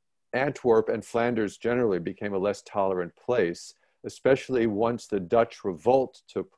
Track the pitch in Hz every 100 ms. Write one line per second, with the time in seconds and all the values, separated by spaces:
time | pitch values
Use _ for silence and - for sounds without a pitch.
0 | _ _ _ 123 143 - 127 110 107 113
1 | - 117 120 113 101 - 117 123 117 90
2 | 85 95 104 98 101 98 - 104 95 92
3 | 87 - - 123 87 87 - - _ _
4 | 107 - 127 135 - 127 117 101 117 120
5 | - 101 87 113 117 - 101 82 117 131
6 | 123 - - 101 90